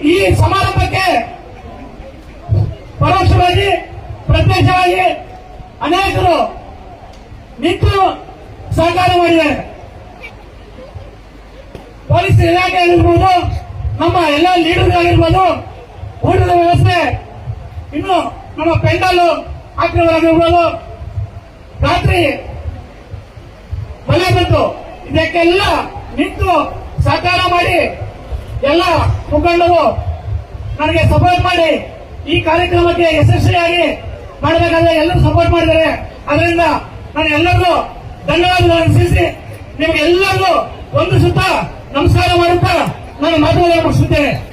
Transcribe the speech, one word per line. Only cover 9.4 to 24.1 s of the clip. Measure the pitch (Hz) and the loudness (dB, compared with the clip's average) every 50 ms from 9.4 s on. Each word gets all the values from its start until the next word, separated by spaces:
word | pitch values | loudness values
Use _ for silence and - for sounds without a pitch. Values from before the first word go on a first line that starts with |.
| 311 285 262 - - - - - - - - - - - - - - - - - - - - - - - - - 508 - - - - - - - - - - - - - - - - - - - - - - - - - | 2 2 0 -4 -6 -12 -16 -18 -20 -20 -20 -20 -20 -20 -20 -18 -20 -18 -18 -20 -20 -20 -20 -20 -20 -20 -20 -20 -20 -18 -18 -18 -18 -18 -20 -20 -20 -20 -20 -20 -20 -20 -20 -20 -20 -18 -18 -18 -20 -18 -20 -20 -2 0
ಪೊಲೀಸ್ | 302 339 359 381 - - 370 339 | 2 2 2 4 2 4 4 4
ಇಲಾಖೆ | 339 359 370 359 - 370 349 | 4 2 2 2 2 2 4
ಆಗಿರ್ಬೋದು, | 339 349 339 339 349 339 330 370 381 370 349 - - - - - - - - - - - - | 4 4 4 4 4 4 4 4 4 4 2 2 -2 -6 -8 -10 -12 -12 -8 -8 -6 -4 -2
ನಮ್ಮ | 311 339 349 370 339 302 285 | -2 0 2 2 2 2 2
ಎಲ್ಲ | 294 330 359 370 349 330 | 2 2 4 4 2 2
ಲೀಡರ್ಗಳಾಗಿರ್ಬೋದು, | 320 349 359 381 359 359 349 339 349 339 330 330 330 330 370 381 349 302 254 - - - - - - - - - - - - - 277 | 2 2 2 2 2 2 2 2 4 4 4 4 4 4 2 2 2 0 -2 -6 -14 -16 -18 -20 -20 -16 -14 -14 -14 -10 -4 -2 0
ಊಟದ | 359 381 359 349 359 349 | 2 2 2 4 4 4
ವ್ಯವಸ್ಥೆ, | 339 339 349 - - 381 359 349 302 254 - - - - - - - - - - - - - - - - - | 4 4 4 4 4 4 2 2 0 -2 -4 -6 -10 -14 -18 -16 -12 -12 -12 -12 -12 -14 -14 -14 -14 -8 -8
ಇನ್ನು | 302 370 381 370 330 - - - - - - - | -8 -2 0 0 0 0 -2 -10 -12 -18 -16 -10
ನಮ್ಮ | - 311 330 320 311 - | -4 -2 0 0 2 2
ಪೆಂಡಾಲ್ | 311 330 349 370 370 359 349 349 339 302 269 - - - - - - - - | 0 0 2 0 2 2 4 4 2 2 0 -6 -12 -14 -14 -16 -14 -6 -4
ಹಾಕಿರೋರಾಗಿರ್ಬೋದು, | 330 339 - 349 339 330 320 320 320 330 320 330 339 330 349 349 339 320 - - - - - - - - - - - - - - - - - - - - - - - | -4 -2 0 2 2 2 2 4 4 4 4 4 4 4 4 2 2 0 -2 -6 -12 -16 -16 -14 -14 -10 -8 -10 -10 -10 -12 -18 -20 -20 -20 -20 -20 -20 -6 -2 0
ರಾತ್ರಿ | 262 339 359 - - - 349 330 277 - - - - - - - - - - - - - - - - - - - - - - - - - - - - - - - - - - - | 0 0 2 2 2 2 2 2 0 -2 -4 -10 -14 -14 -10 -10 -10 -12 -12 -18 -20 -20 -20 -18 -16 -16 -16 -16 -20 -20 -20 -20 -20 -20 -20 -12 -10 -10 -10 -10 -12 -14 -14 -4
ಮಳೆ | - | -2